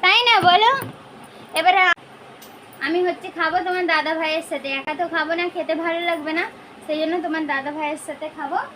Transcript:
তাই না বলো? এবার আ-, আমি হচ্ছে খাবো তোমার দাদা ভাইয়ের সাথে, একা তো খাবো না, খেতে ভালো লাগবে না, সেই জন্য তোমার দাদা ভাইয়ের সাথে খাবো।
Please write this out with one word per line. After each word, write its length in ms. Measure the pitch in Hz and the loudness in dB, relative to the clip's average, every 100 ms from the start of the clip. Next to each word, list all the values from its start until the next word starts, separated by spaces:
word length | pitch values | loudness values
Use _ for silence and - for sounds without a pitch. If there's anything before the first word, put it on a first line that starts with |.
তাই 180 | 370 427 | 4 4
না 120 | 494 453 | 6 6
বলো? 300 | 349 359 453 539 - - - - - - - | 6 6 6 2 -4 -12 -20 -20 -20 -20 -8
এবার 220 | 311 330 381 | 0 4 4
আ-, 160 | 370 339 - - - - - - - - | 4 2 -4 -20 -20 -20 -20 -20 -20 -10
আমি 180 | 277 339 | -2 0
হচ্ছে 240 | 359 320 370 | 0 -2 -8
খাবো 280 | 330 320 349 370 | -4 0 0 0
তোমার 200 | 359 359 | -2 0
দাদা 240 | 311 294 | 0 0
ভাইয়ের 320 | 320 320 320 320 | -2 -2 -2 -4
সাথে, 180 | 285 269 | -8 -6
একা 240 | 269 269 | -6 -6
তো 120 | 302 339 | -4 -2
খাবো 260 | 320 311 | -2 -2
না, 100 | 339 359 | -2 -2
খেতে 240 | 349 311 320 | -4 -4 -2
ভালো 240 | 339 339 | -2 -2
লাগবে 340 | 349 330 302 | -2 -2 -2
না, 100 | 320 381 - - - | -4 -4 -8 -20 -20
সেই 160 | - 311 | -6 -4
জন্য 140 | 311 349 | -2 -2
তোমার 200 | 330 320 311 | -2 -4 -2
দাদা 240 | 277 269 | -4 -4
ভাইয়ের 300 | 294 302 302 - | -6 -6 -6 -10
সাথে 200 | 285 311 | -10 -10
খাবো। 280 | - 277 349 523 | -10 -4 -4 -4